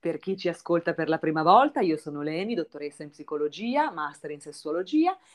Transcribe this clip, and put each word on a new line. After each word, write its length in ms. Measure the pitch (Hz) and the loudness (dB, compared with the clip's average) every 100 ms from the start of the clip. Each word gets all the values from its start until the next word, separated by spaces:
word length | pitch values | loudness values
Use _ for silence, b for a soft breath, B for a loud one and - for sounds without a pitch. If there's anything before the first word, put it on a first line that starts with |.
Per 160 | 170 151 | -4 -4
chi 180 | - | -6
ci 140 | 190 175 | -4 -4
ascolta 460 | 170 - 170 170 | -6 0 0 0
per 160 | 160 156 | -2 0
la 80 | 160 | 0
prima 240 | 160 156 | 0 2
volta, 380 | 160 208 285 - | 6 8 6 2
io 180 | 185 156 | 0 0
sono 240 | 156 147 | -4 -6
Leni, 320 | 147 160 202 | -4 -4 -4
dottoressa 480 | 233 151 147 147 - | -4 -6 -8 -12 -12
in 80 | 151 | -18
psicologia, 800 | - 147 151 147 156 226 269 302 | -16 -8 -2 -2 -2 -2 0 0
master 400 | 175 151 147 170 | -2 -8 -8 -12
in 100 | 147 | -12
sessuologia 760 | 151 151 156 160 190 302 339 392 b | -14 -12 -6 -4 0 2 2 0 b